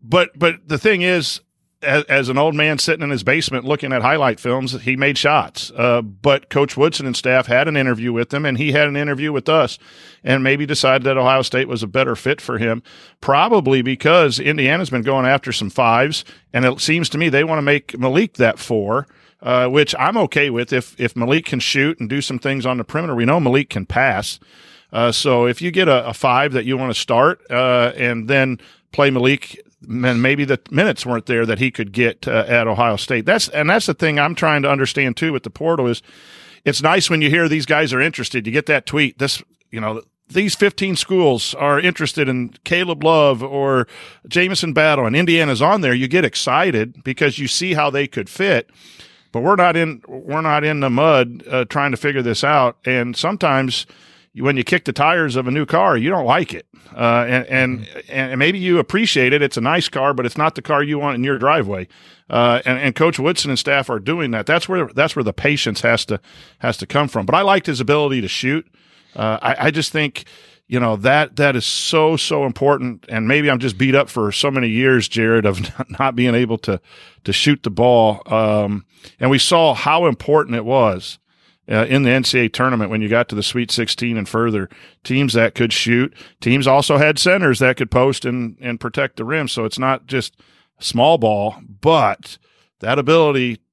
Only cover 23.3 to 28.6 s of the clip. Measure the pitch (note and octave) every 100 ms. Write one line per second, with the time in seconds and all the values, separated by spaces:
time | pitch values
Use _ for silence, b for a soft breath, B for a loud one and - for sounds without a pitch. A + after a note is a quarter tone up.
23.3 | D#3+ C3 C3+ C#3+ - F#2+ - C3+ G2 G#2
24.3 | - b b b b b A2+ A#2+ A2 C#3+
25.3 | B2 A#2+ A#2+ F3 E3+ F3+ B2+ B2 - C3+
26.3 | B2 C#3+ B2+ A#2 C3 B2+ A2+ - A#2+ C#3+
27.3 | F3+ _ B2 B2+ B2 A#2+ - A#2+ A#2 A2
28.3 | C#3 C3 A#2+